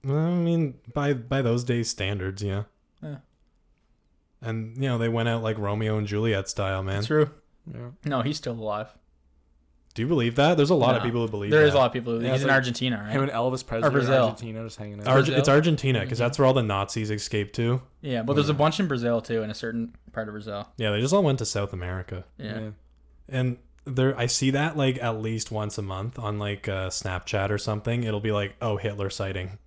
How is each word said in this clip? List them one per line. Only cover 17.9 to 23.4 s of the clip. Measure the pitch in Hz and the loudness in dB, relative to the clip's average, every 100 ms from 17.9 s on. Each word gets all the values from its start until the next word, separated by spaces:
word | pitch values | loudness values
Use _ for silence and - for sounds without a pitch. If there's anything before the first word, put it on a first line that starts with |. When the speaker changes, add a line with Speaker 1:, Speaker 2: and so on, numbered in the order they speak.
| _ | _
Speaker 2:
Yeah, | 147 120 | -4 -4
but | 117 | 0
there's | 143 147 | 2 2
a | |
Speaker 1:
Yeah. | 147 | 4
Speaker 2:
bunch | 151 160 | 2 2
in | 185 | 0
Brazil, | 131 120 117 | 0 2 0
too, | - 113 | 0 -2
in | 107 | -2
a | |
certain | 107 117 117 113 - - | -6 -6 -4 -6 -8 -12
part | - 107 | -8 -8
of | |
Brazil. | 107 107 101 104 - | -8 -8 -8 -10 -4
Speaker 1:
Yeah, | 110 | 0
they | 104 | 2
just | 127 | 4
all | 190 | 4
went | 170 131 | 4 2
to | |
South | 110 107 101 | -2 -2 -4
America. | 95 90 92 90 92 - - | -4 -6 -6 -8 -12 -12 -12
Speaker 2:
Yeah. | 107 107 | -10 -8
Speaker 3:
Yeah. | 107 104 _ _ _ - - | -10 -14 _ _ _ -20 -6
Speaker 1:
And | 131 | -2